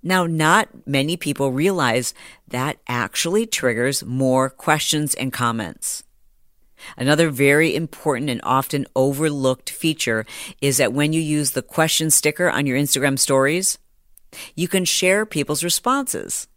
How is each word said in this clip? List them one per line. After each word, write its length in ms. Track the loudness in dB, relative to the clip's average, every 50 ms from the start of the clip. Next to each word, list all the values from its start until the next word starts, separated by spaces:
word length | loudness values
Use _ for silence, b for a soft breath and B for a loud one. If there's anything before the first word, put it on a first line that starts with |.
| -2
Now, 220 | 0 0 0 2
not 440 | 0 0 2 4 4 4 4 4 0 -6 -18 -8 -2
many 300 | 0 0 0 0 -2 -4
people 340 | -2 -4 -2 0 0 -2
realize 640 | 0 0 0 0 2 2 2 2 2 0 0 -2 B B B B B B B -8
that 300 | -6 -4 -4 -4 -4 _ _ -6
actually 600 | -2 -2 -2 -2 -2 -4 -4 0 0 0 0 0
triggers 560 | -4 -2 0 0 0 2 0 0 -2 -2 -6
more 460 | -4 -4 0 0 2 2 2 2 0
questions 680 | -4 _ 0 0 0 2 2 0 0 0 0 -2 -2
and 180 | -4 -4 -6 -4
comments. 720 | -2 -2 0 0 -2 -4 -6 -8 -10 -8 -8 -8 -10 -12 _ _ _ _ -20 _ _ _ _ _ _ _ _ B B B B B
Another 340 | B 0 0 2 4 2 0
very 460 | 2 2 4 4 6 4 4 2 2
important 540 | 0 -4 -6 -8 -6 -2 -2 -2 -2 -2 -4
and 120 | -4 -4 -2
often 420 | 0 0 0 0 0 -2 -4 -4 -2 _
overlooked 760 | 0 2 2 2 0 -2 -2 -2 0 0 0 0 0 -6 -12
feature 540 | -12 -4 -2 -2 -2 -2 -2 -2 -2 -2 -4 B B B B B B B
is 160 | -2 0 2 2
that 160 | 2 2 2
when 200 | 0 0 0 0
you 60 | 0
use 320 | 0 0 -2 0 -2 -2
the 100 | -4 -4
question 480 | -8 -6 -2 0 0 2 2 0 2 2
sticker 400 | 2 2 2 0 0 0 0 0
on 180 | 0 0 0 0
your 100 | 0 0
Instagram 420 | 0 0 0 2 2 2 2 2
stories, 600 | 0 2 4 4 4 4 2 0 -2 -2 -4 -4 _ _ _ _ _ _ -20 _ _ -20 B B B B B
you 140 | -4 -4 0
can 160 | 0 0 0
share 400 | 2 0 2 4 4 4 4 2
people's 360 | 0 -2 -4 -2 -2 -2 -2
responses. 880 | -2 -2 -2 0 _ 0 0 0 0 -4 -6 -6 -6 -6 -8 -8 -8 _ _